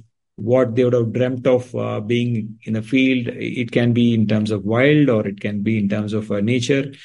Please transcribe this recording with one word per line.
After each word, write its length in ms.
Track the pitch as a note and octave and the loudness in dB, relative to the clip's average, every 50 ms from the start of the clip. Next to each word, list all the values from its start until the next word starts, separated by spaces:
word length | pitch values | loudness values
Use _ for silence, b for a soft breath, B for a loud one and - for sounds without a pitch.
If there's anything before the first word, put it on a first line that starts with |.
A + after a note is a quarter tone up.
| - _ _ _ _ _ _ | -18 _ _ _ _ _ _
what 400 | - A2 A2+ B2 C3 B2+ A#2 A2 | -8 -2 2 2 4 2 2 2
they 80 | B2+ B2 | 2 2
would 100 | B2 B2 | 2 2
have 200 | B2 A#2 A2+ G2+ | 2 0 0 0
dreamt 340 | A#2+ B2+ B2+ C3 B2 A#2+ | 0 -2 -2 -2 -2 0
of, 260 | C3+ B2+ A#2+ A#2+ - - | 2 2 0 0 -4 -6
uh, 280 | A#2 A2+ A2+ A2+ A2 | -6 -6 -4 -6 -6
being 580 | G#2+ G#2 A#2+ A#2+ A#2+ A#2+ A#2+ A2 G2+ - - - - | -4 -2 0 0 0 0 -2 -4 -6 -8 -10 -12 -8
in 100 | A2+ A2 | -6 -4
the 80 | A2 | -4
field. 460 | A2 - C3+ C3 C3 C3 C3 B2+ A#2 B2 | -2 0 2 2 4 2 2 0 -2 -4
It 420 | B2 A#2+ A#2 A#2+ - B2 B2 A#2 | -6 -6 -8 -6 -6 -6 -4 -2
can 220 | - B2+ A#2+ A#2+ A#2 | 0 2 2 2 4
be 200 | A#2+ A#2+ A#2+ A#2 | 4 4 4 4
in 140 | A2+ G#2+ | 2 2
terms 240 | G2+ G#2+ G#2+ G#2+ A2 | 2 0 0 0 -2
of 140 | A2 G2+ F#2 | -2 -4 -2
wild, 440 | G2+ A2+ A#2+ C3 C#3+ D3+ D3+ D3 C3+ | -2 2 2 4 4 4 4 4 4
or 160 | A#2 G#2+ G#2 | 2 0 0
it 140 | G2+ G2 - | -2 -6 -8
can 240 | - G#2 G#2 G#2 G2+ | -8 -6 -6 -4 -2
be 140 | A2+ A2+ | -2 0
in 100 | G#2+ G2+ | 0 0
terms 240 | G2 G#2 G#2+ G#2 G#2 | -2 -2 -2 -4 -4
of, 180 | A2 G#2+ G#2+ - | -4 -6 -4 -4
uh, 120 | G2+ G#2 | -4 -2
nature 500 | G2+ A#2 B2+ B2+ A#2+ C#3 C#3 C#3 C#3 C#3 B B | 0 0 0 0 0 0 0 0 -2 -4 B B